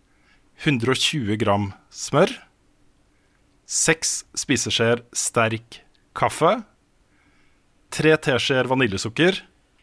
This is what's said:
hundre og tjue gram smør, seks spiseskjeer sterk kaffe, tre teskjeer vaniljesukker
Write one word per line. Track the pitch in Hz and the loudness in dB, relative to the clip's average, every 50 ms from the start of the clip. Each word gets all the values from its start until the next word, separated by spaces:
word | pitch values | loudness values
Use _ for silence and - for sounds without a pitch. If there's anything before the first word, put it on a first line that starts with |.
| _ _ _ _ _ _ _ _ _ _ _ - | _ _ _ _ _ _ _ _ _ _ _ -6
hundre | - 160 143 120 117 127 | -2 -2 0 0 0 0
og | 127 - | 0 0
tjue | - - - 156 113 98 107 | 0 -2 -2 -2 -2 -2 -2
gram | 107 113 101 101 101 104 98 95 - _ _ | 0 0 2 2 2 0 -4 -8 -12 _ _
smør, | - - - - - 143 185 - - - - _ _ _ _ _ _ _ _ _ _ _ _ _ _ _ _ _ _ _ _ _ _ _ _ - | -16 -14 -8 -2 2 2 2 2 0 -6 -16 _ _ _ _ _ _ _ _ _ _ _ _ _ _ _ _ _ _ _ _ _ _ _ _ -8
seks | - - - - 160 - - - - - - _ | -4 -2 0 0 0 0 -2 -4 -6 -6 -8 _
spiseskjeer | - - - - 135 117 - 110 - - 117 113 120 117 - _ | -10 -6 -2 -2 -2 -2 -2 -2 -2 0 2 2 0 0 -4 _
sterk | - - - - - 123 113 113 113 113 - _ - - _ _ _ _ _ _ - | -8 -6 -6 -2 0 0 0 0 -2 -6 -10 _ -20 -20 _ _ _ _ _ _ -6
kaffe, | - 139 117 - - 151 170 214 262 208 - _ _ _ _ _ _ _ _ _ _ _ _ _ _ _ _ _ _ _ _ _ _ _ _ | -2 -2 -2 0 2 2 2 2 0 -4 -10 _ _ _ _ _ _ _ _ _ _ _ _ _ _ _ _ _ _ _ _ _ _ _ _
tre | - - 147 156 156 | -4 2 4 4 4
teskjeer | 156 - 156 135 120 120 - 139 127 123 123 | 4 2 0 0 0 0 0 0 0 2 2
vaniljesukker | 131 131 131 113 92 95 - 117 113 - 156 180 190 - - _ _ _ _ _ _ _ | 2 2 2 0 0 -2 -6 -4 -2 0 2 2 0 -2 -6 _ _ _ _ _ _ _